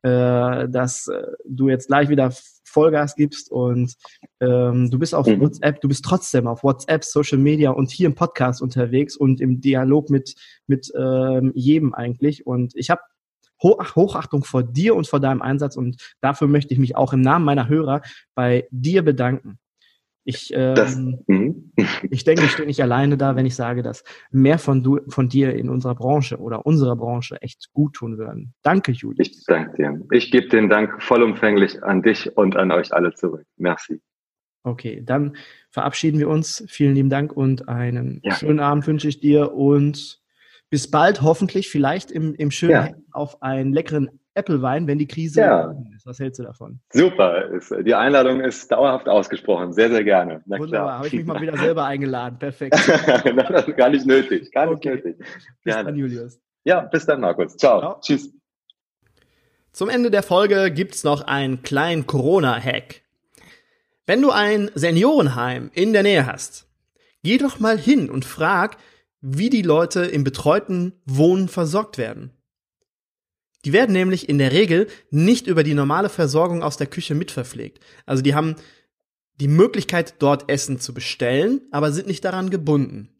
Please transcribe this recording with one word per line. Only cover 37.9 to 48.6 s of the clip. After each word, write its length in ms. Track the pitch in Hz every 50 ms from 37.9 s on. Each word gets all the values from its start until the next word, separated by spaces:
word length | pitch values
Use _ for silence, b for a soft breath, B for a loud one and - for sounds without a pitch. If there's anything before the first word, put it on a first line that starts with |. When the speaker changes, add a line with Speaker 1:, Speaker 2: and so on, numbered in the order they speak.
| 120 123 123 131 131 - -
Speaker 2:
Ja. 120 | - -
Speaker 1:
schönen 240 | - 151 151 151 151
Abend 260 | 143 143 147 147 143
wünsche 220 | - 156 151 147
ich 140 | 151 139 -
dir 320 | - 147 143 147 147 - -
und 680 | 131 139 139 143 143 143 147 147 - - - - _ _ b b b b b b b b b
bis 220 | - 143 - -
bald, 300 | - 151 160 185 208 -
hoffentlich 480 | 131 156 165 - 202 180 - 185 196 -
vielleicht 420 | - 151 139 135 156 196 - -
im, 220 | - 160 156 156 151
im 160 | - 151 147
schönen 200 | 143 - - 170 160
Speaker 2:
Ja. 100 | 120 -
Speaker 1:
Hessen 220 | - - - _ _ _
auf 280 | - 147 139 - _
einen 300 | - 131 135 135 131 135
leckeren 380 | 139 156 156 - 156 147 139 127 _ _ _ _ _
Äppelwein, 520 | 202 196 - 165 135 127 127 131 151 170
wenn 140 | 147 143 151
die 80 | 151
Krise 320 | 143 - 165 160 160 147 -
Speaker 2:
Ja. 240 | 214 185 117 85 165
Speaker 1:
überwunden 300 | 165 156 143 123 107 104
ist. 100 | 107 _
Was 140 | 127 123 -
hältst 200 | 139 131 127 -
du 40 | 120
davon? 380 | 110 120 _ - 110 123 127 _ _
Speaker 2:
Super. 540 | - - 165 185 - - 98 90 85 87 - -
Ist, 220 | - 90 - - - 95 92
die 100 | 107 120
Einladung 460 | 104 113 135 143 139 131 131 131 131
ist 280 | 131 127 113 -